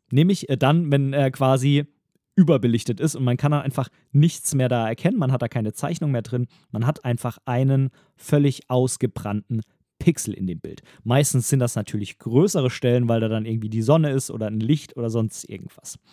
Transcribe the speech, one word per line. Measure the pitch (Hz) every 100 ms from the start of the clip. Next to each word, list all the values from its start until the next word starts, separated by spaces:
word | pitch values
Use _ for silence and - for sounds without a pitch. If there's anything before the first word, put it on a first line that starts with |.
| -
Nämlich, | 131 180 190 -
äh, | 131
dann, | 135 165 160
wenn | 139 135
er | 139 135
quasi | 127 131 131 139 143 147 _ _ _ _ -
überbelichtet | 156 139 117 113 - 104
ist | 156 139
und |
man | 123 123
kann | 143
dann | 147
einfach | 139 143 127 _ _
nichts | 143 160 - - 139
mehr | 127
da | 123 113
erkennen, | 117 170 -
man | 127
hat | 131
da | 120
keine | 120 110
Zeichnung | - 139 165 151
mehr | 123
drin, | - 123 123 _ _
man | 110 120
hat | 156
einfach | 123 120 123 - -
einen | 123 135 135 135 - _ _
völlig | - 147 143 - -
ausgebrannten | 127 127 - 123 - 104 107 - 113 - _ _ -
Pixel | - - -
in | - 92
dem | 82
Bild. | 78 - - -
Meistens | 113 131 147 127 -
sind | 135
das | 120 113
natürlich | 101 107 98 -
größere | - 123 196 175 127
Stellen, | - 123 123 120
weil | 113
da | 110
dann | 110 110
irgendwie | 113 107
die | 113
Sonne | 113 160 147
ist | 135 -
oder | 113 107
ein | 107
Licht | 113 151 - 127
oder | 117
sonst | 113 110 - -
irgendwas. | - - - - - _